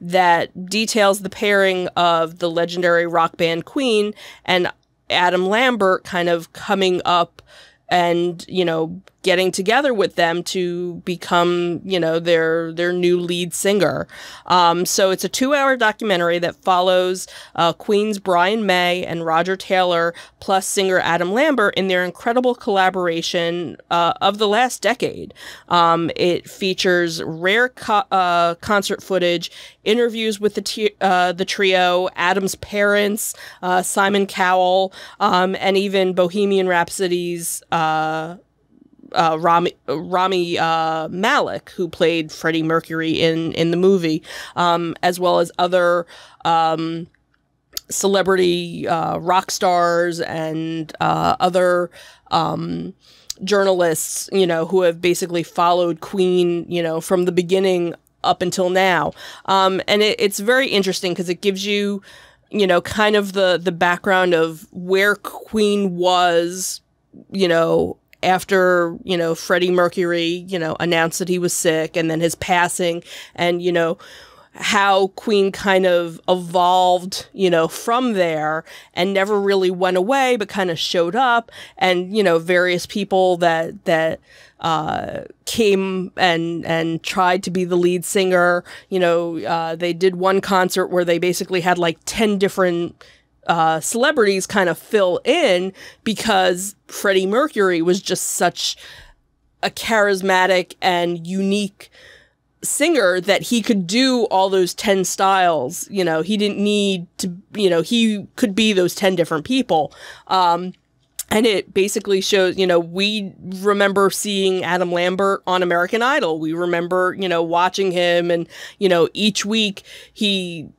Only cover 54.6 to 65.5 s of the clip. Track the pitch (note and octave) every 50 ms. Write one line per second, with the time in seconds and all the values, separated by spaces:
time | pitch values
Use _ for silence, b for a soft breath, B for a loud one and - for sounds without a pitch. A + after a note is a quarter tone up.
54.6 | E3 E3 F#3+ F#3+ F#3 E3+ E3+ E3 E3+ F3+ F3 - F#3+ E3+ E3+ F3 D#3+ - - -
55.6 | F3 F3 F3+ F3 F3+ E3+ E3 E3 - - - G3 F#3 F#3 F3+ F3+ F3 F3 F3 F3
56.6 | - - F3 F3 E3+ E3 D#3+ E3 D#3+ - G3 F3+ F3+ F#3 F3 F3 F3+ E3 F#3+ F#3+
57.6 | F#3+ F#3+ F#3 F3 F3 E3+ - - _ _ _ _ - - F3 - F#3 F3+ - -
58.6 | F#3 F3+ F#3 F#3 F#3+ F#3+ F3+ D#3+ D3 E3 - B B B B B B B F#3+ F#3+
59.6 | F#3+ F#3+ F#3+ F#3 - - G3+ G#3 G#3 G#3+ - - - G3+ - - G3 G#3+ B3 C4
60.6 | C4+ - - G3+ F#3+ F#3 F3+ - - F#3 F3 - F3 F3 F3+ F3 - G3+ G3 F#3+
61.6 | F#3+ G3+ G#3 G3+ G3+ G3+ G3+ G3 G3 B B B B B B B B _ - G#3
62.6 | G3+ F#3 F3 F3 F3+ - - A3 G#3+ G#3+ G#3+ G#3 G3+ G3 F#3 G3 F#3+ F#3 F3+ E3
63.6 | E3+ F#3 E3+ E3 F3+ F3 F3 F3 - G#3 F#3+ F#3 F#3 F3+ F3 D#3+ D#3+ E3 D#3+ D#3
64.6 | - - - F#3 F3 F3+ F#3+ F#3+ G3 G#3 G3+ - - - - - - -